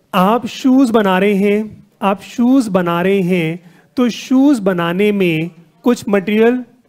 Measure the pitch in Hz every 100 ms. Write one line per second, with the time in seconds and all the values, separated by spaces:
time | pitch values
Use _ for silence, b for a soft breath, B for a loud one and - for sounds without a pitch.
0 | _ 196 190 233 220 - 269 262 262 220
1 | 196 185 202 196 202 208 214 - _ -
2 | 196 196 - - 240 269 220 185 175 170
3 | 185 196 175 180 160 175 b b b -
4 | 247 - - 262 277 254 190 180 170 180
5 | 208 202 180 160 165 - _ _ 240 240
6 | - 202 185 214 226 247 240 _